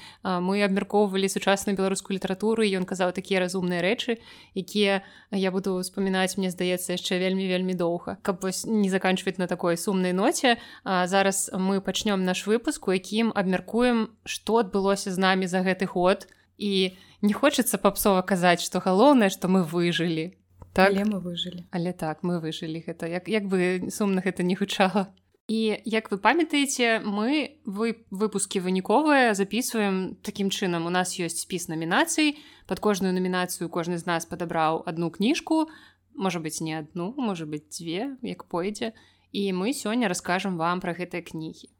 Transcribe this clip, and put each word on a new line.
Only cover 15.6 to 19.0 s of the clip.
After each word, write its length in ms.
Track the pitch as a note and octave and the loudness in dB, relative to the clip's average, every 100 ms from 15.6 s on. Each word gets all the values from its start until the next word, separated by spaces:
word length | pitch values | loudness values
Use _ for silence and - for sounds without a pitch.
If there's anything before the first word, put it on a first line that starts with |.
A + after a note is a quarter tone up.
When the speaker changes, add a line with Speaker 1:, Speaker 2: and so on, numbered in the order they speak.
Speaker 1:
гэты 240 | F#3 F#3 F#3+ | 0 0 -2
год. 400 | F3+ F3+ G#3 - _ _ - | 2 2 2 -2 _ _ -8
І 340 | G#3 F#3+ F#3 F#3 - - | -2 0 0 -4 -20 0
не 120 | G#3 | 0
хочацца 440 | G#3 C#4+ C#4+ - G#3 | 4 2 2 0 2
папсова 440 | G3+ F#3+ G#3+ F#3 | 0 2 2 2
казаць, 420 | F#3 F#3+ F3+ F3 | 2 2 4 4
што 160 | - F#3 | 0 -2
галоўнае, 460 | F#3+ F#3 | 2 6